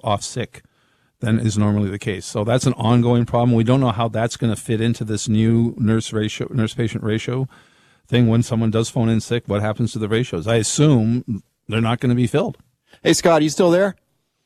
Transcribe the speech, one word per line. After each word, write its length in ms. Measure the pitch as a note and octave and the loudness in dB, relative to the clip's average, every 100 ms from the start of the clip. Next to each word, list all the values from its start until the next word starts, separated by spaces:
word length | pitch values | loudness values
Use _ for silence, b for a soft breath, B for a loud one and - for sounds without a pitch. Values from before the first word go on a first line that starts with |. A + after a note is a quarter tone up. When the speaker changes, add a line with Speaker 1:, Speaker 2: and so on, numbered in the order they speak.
| - | -4
Speaker 1:
off 180 | G2+ | -4
sick 400 | - B2+ G#2+ - _ _ _ _ _ _ | -4 -10 -10 -14 _ _ _ _ _ _
than 180 | A2+ A2+ | -2 0
is 180 | A2 G#2 | 0 0
normally 320 | G#2 G#2 G2 | 0 0 -2
the 100 | G2+ | -4
case. 260 | A2+ F#2 - | -6 -8 -6
So 180 | A2 G#2 | -4 0
that's 200 | B2+ C3+ | 0 0
an 80 | |
ongoing 520 | - A2 A#2+ A#2+ A#2+ A2+ | 0 2 2 4 2 2
problem. 280 | A#2+ B2 | 2 2
We 100 | A2+ A2+ | 2 2
don't 160 | C3+ | 2
know 100 | B2+ | 2
how 160 | A2+ A#2 | 0 -2
that's 300 | A2 A#2+ - | -2 -4 -2
gonna 180 | A2+ G2+ | -4 -2
fit 240 | - A2 | -4 -2
into 240 | A#2 A#2 | 0 -2
this 240 | G#2+ G#2+ - | -4 -6 0
new 460 | G#2+ A2+ A2+ A#2 - | 2 4 2 0 0
nurse 360 | G#2+ A2+ - | 0 0 -2
ratio, 340 | A2 G#2+ - A#2+ | -4 -4 -6 -6
nurse-patient 500 | A#2+ A2 - A2+ A2+ | -2 -2 -2 -4 -4
ratio 440 | G#2+ A2 - B2+ C3+ b b b b b _ | -4 -4 -4 -4 -6 b b b b b _
thing 200 | A#2 A#2 | 2 4
when 140 | A#2 | 4
someone 260 | - A2+ A2+ | 2 0 0
does 180 | A2 A2+ | 0 -2
phone 200 | B2+ A2+ | 0 0
in 100 | A2+ | 0
sick. 240 | - A#2+ - | -2 -6 -2
What 140 | G#2 | -2
happens 300 | G#2+ G#2+ A2+ | -2 -2 -4
to 60 | A2 | -4
the 80 | G#2 | -2
ratios? 400 | A2+ B2+ E2 G#2+ | -2 -2 -4 0
I 80 | A#2 | 0
assume 880 | G#2 - D3+ B2+ A2 A#2+ - G2 - _ - | 0 2 4 4 2 -2 -4 -8 -10 _ -6
they're 140 | A2 | -2
not 180 | A2+ B2 | 0 0
gonna 160 | B2+ A#2+ | 0 0
be 120 | B2 | 0
filled. 300 | D3 D#3 - _ _ b b | 0 -2 -6 _ _ b b
Speaker 2:
Hey, 100 | E3 | 0
Scott, 280 | D#3+ F3+ D#3+ | 2 4 4
are 20 | |
you 60 | D#3 | 2
still 220 | D3 F3+ | 2 4
there? 240 | F3 G3 - _ _ _ _ | 4 2 -2 _ _ _ _